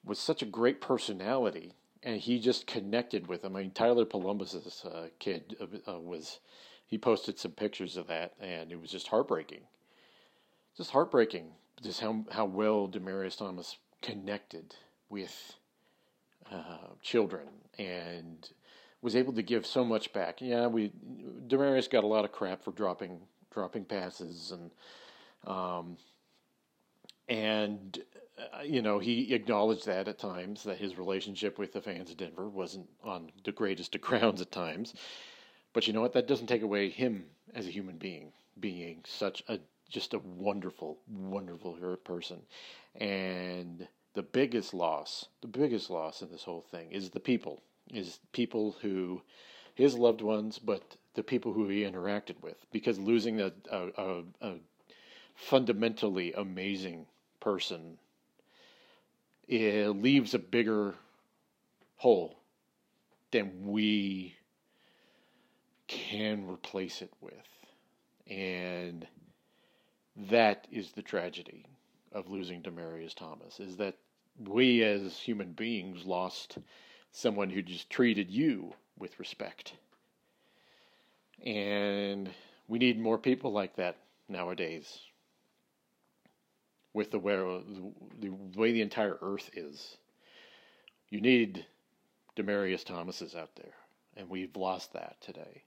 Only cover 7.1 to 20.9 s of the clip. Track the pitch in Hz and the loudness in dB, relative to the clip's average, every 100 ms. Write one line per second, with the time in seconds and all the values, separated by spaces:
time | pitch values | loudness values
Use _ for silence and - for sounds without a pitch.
7.1 | 107 - 98 90 78 104 - 90 92 85 | 4 2 -6 -8 -2 -4 -2 -6 -6 -4
8.1 | 82 87 - 95 85 82 85 82 92 - | -4 -4 -8 -10 -8 -8 -12 -10 -10 2
9.1 | 110 - 80 78 - - _ _ _ _ | 2 4 0 -2 -14 -18 _ _ _ _
10.1 | _ _ _ _ _ _ - 170 135 156 | _ _ _ _ _ _ -12 2 4 6
11.1 | 139 110 90 82 - _ - 107 90 110 | 6 6 2 -8 -18 _ -12 -8 -4 -2
12.1 | 110 110 107 104 95 107 107 98 98 90 | -2 -4 0 0 4 4 4 2 -4 -6
13.1 | 95 95 - 101 90 82 - _ _ - | -4 -4 -6 -8 -8 -10 -14 _ _ -8
14.1 | 104 95 101 - 85 85 - - _ _ | -8 -6 -6 -6 -14 -14 -20 -20 _ _
15.1 | 104 92 - - - _ _ _ _ _ | -8 -8 -10 -16 -20 _ _ _ _ _
16.1 | _ _ _ - 95 80 85 92 92 - | _ _ _ -14 -12 -12 -14 -16 -12 2
17.1 | 120 101 90 71 - - - 98 90 85 | 4 4 0 -10 -18 -20 -10 -6 -6 -8
18.1 | 87 82 82 - _ _ - - _ 120 | -10 -12 -16 -18 _ _ -20 -20 _ 0
19.1 | 113 127 117 95 117 - 135 120 110 - | 2 2 0 2 0 2 2 4 2 0
20.1 | 104 85 - 127 120 120 113 104 | -2 -2 -2 0 2 4 4 0